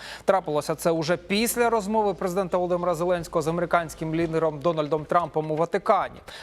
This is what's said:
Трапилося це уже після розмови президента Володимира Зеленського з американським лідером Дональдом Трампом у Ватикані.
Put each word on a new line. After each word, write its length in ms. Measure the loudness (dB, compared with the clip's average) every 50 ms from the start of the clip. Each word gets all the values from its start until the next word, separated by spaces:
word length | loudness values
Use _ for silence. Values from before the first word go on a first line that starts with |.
| -16 -16 -16 -2 2
Трапилося 500 | 2 2 2 2 0 -2 -2 -2 -2 -4
це 160 | 0 0 0
уже 260 | 0 2 0 0 -2
після 540 | -2 -2 -2 -2 0 0 0 0 2 2 2
розмови 440 | 2 0 0 0 0 0 0 0 0
президента 420 | -2 -4 -2 -2 -2 -2 0 0 0
Володимира 360 | 2 0 0 0 0 0 0
Зеленського 480 | 0 0 0 0 0 -2 -2 -2 0
з 60 | 0 0
американським 680 | 0 0 2 2 2 2 2 -2 -6 -6 -4 -2 0
лідером 440 | 0 0 0 0 0 0 0 0 0
Дональдом 460 | 0 0 2 2 0 0 -2 -2 0
Трампом 460 | 2 2 2 2 2 -2 -2 -2 -2
у 60 | -2
Ватикані. 640 | -2 0 0 -2 0 2 2 4 4 2 -2 -6 -12 -18 -18 -18 -18